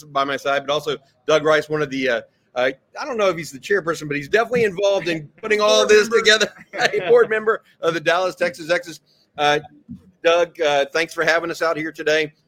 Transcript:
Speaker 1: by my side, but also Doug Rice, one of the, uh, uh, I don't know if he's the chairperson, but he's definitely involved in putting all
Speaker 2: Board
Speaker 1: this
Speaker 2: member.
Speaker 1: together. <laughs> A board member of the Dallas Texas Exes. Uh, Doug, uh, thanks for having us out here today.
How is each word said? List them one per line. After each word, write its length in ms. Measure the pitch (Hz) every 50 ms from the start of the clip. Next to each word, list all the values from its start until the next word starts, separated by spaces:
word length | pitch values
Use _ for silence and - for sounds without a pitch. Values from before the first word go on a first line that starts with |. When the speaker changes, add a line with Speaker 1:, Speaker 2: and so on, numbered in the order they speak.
| 151 151
Speaker 1:
by 160 | 143 139 135
my 140 | 139 139 127
side, 280 | - 143 139 139 139
but 80 | 135 147
also 240 | 151 147 151 135 - _ _ _ _ - -
Doug 160 | 156 156 143
Rice, 260 | 156 156 151 151 -
one 140 | 156 151 151
of 80 | 135
the, 180 | 131 135 131 127
uh, 120 | 117 113 - _ _ _ _ _ -
uh, 160 | 127 127 131 127 _ _ _ - 202
I 60 | 247
don't 120 | 294 254 220
know 120 | 202 190
if 80 | 170 165
he's 140 | 170 -
the 80 | 139 127
chairperson, 480 | - - 202 190 156 165 160 147 156 147
but 100 | 143 143
he's 100 | 143 143
definitely 360 | 190 214 233 208 247 240 226
involved 440 | 208 175 175 202 196 196 190 165 170
in 200 | 165 160 147 - _ -
putting 240 | - 214 214 208
all 200 | 208 214 214 214
Speaker 2:
Board 80 | 208 208
Speaker 1:
this 200 | 214 214 208 220
Speaker 2:
member. 80 | 233 220
Speaker 1:
together. 360 | 214 214 214 220 208 - - - - _ -
<laughs> 300 | 190 247 - - 208 185
A 40 | 175
board 220 | 233 247 226 208
member 320 | 220 220 214 220 214 - _ _ _ -
of 120 | 156 165 165
the 60 | 165
Dallas 340 | 151 165 165 180 185 185 -
Texas 380 | - 175 175 175 175 160 151
Exes. 300 | 175 175 175 170 151 - _ _ _ _ _ _ _ -
Uh, 220 | 147 147 147 151 - - _ - _ - - - _ - _ _ -
Doug, 360 | 165 170 175 175 170 - -
uh, 280 | 160 147 147 139 139 139
thanks 220 | - 160 165 160 -
for 100 | 165 160
having 280 | 160 160 170 170 170
us 100 | 156 -
out 160 | 170 165 165 147
here 140 | 156 160
today. 420 | 156 - 156 147 151 156 156 151 _ _ _